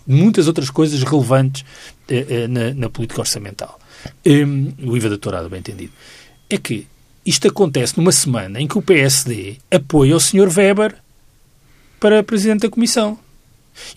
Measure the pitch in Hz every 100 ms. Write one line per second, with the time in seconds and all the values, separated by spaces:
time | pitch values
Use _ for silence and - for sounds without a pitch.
0 | - 139 208 202 156 165 135 - 160 143
1 | 127 147 117 135 131 - - - - _
2 | - 127 135 120 117 123 117 135 113 -
3 | 113 - - 117 101 - - - _ -
4 | - - 139 143 143 139 135 - 127 120
5 | 110 101 104 90 87 92 92 95 85 _
6 | - - - _ - 196 - 107 - _
7 | _ _ 175 - 202 - 175 135 120 -
8 | 175 - 143 117 95 110 151 208 - 160
9 | 135 135 127 107 95 - - 180 135 151
10 | 135 160 - 196 196 175 196 208 - -
11 | _ _ _ _ _ _ _ _ _ -
12 | 208 214 208 214 220 214 220 226 233 247
13 | 214 220 _ _ _ _ _ - -